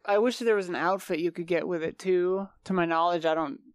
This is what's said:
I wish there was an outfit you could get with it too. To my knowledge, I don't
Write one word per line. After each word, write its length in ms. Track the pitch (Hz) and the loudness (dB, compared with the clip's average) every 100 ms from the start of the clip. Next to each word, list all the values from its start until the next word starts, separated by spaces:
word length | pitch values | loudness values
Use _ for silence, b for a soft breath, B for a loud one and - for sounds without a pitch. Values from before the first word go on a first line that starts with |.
| - | 0
I 120 | 202 | 2
wish 200 | 240 233 | 2 2
there 160 | 233 | 2
was 140 | 214 180 | 2 0
an 80 | 175 | -2
outfit 420 | 165 196 - 165 | 0 -2 -2 -2
you 140 | 170 | -2
could 140 | 165 170 | -4 -2
get 200 | 170 - | -2 0
with 160 | 175 | -4
it 160 | 160 - | -4 -6
too. 480 | 190 180 180 190 196 _ | 0 2 2 -2 -4 _
To 80 | - | -4
my 120 | 190 | 0
knowledge, 420 | 170 165 175 170 160 | 2 2 2 2 0
I 80 | |
don't 240 | 160 151 135 - | 0 -2 -8 -16